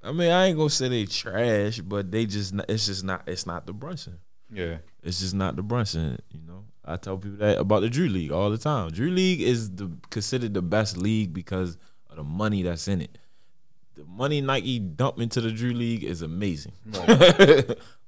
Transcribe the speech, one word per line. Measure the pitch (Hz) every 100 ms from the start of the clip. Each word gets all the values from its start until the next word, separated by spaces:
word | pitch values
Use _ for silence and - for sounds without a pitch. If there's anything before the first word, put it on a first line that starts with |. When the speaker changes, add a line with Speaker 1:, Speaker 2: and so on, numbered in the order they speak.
Speaker 1:
I | -
mean, | 156 170
I | 180 190
ain't | 160
gonna | 151
say | 147 127
they | 123 104
trash, | - 117 95 120 107 104 113
but | 90 101 95
they | 110 113
just | 104 98
n-, | 98 -
it's | 110 101
just | 98 95
not, | 92 -
it's | 90 -
not | 85 -
the |
Brunson. | 104 135 180 - 85 - - -
Speaker 2:
Yeah. | 107 85 80 - -
Speaker 1:
It's | 82 90
just | 95 95
not | 95 -
the |
Brunson, | 104 120 104 82 80 58 -
you | 78 80
know. | 92 110 -
I | - 85
tell | - 95
people | 98 101
that | 104 98
about | 98 101
the | 107
Drew | 123 175
League | 92 78
all | 76 101
the | 110
time. | 151 143 85
Drew | 80 143
League | 180 185 175
is | 98 120 110 90
the, | 98 82 -
considered | 113 101 131 120
the | 101
best | 90 104 107 95
league | 98 110 104
because | 82 87 92 90 85 - - -
of | 80
the |
money | 73 85 107 101
that's | 90 82 -
in | 95
it. | - - - - - - - - - -
The | 73
money | 92 135 151
Nike | 135 135 101 120
dump | 98 78 135 -
into | 117 123
the | 113
Drew | 110 123
League | 120 117 113
is | - 85
amazing. | 80 85 101 78 - - 107
Speaker 2:
Right. | 104 - 165 175 139 196 147 - 120
Speaker 1:
<laughs> | - -